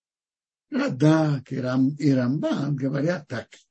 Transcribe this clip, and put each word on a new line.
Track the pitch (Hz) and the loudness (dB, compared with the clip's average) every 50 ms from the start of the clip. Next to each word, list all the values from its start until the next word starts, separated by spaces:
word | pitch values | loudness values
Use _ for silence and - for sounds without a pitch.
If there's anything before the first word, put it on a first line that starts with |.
| _ _ _ _ _ _ _ _ _ _ _ _ _ - | _ _ _ _ _ _ _ _ _ _ _ _ _ -8
Радак | 294 247 285 269 147 123 139 156 156 160 156 151 143 131 - - | -4 -2 -2 -2 0 2 4 4 4 4 4 2 0 -2 -4 -6
и | 139 131 | -6 -6
Рам-, | 123 127 127 131 131 135 151 - | -4 -2 0 2 2 2 0 0
и | 156 147 | 2 2
Рамбан | 135 131 123 120 135 160 285 320 302 - 139 147 143 | 2 2 2 0 0 0 0 -2 -2 -2 -2 -2 -4
говорят | 123 131 135 147 143 135 165 180 185 - - | -2 -4 -4 -2 -2 -2 -2 -2 -4 -6 -10
так. | 120 113 - _ - - _ _ | -10 -10 -10 _ -18 -20 _ _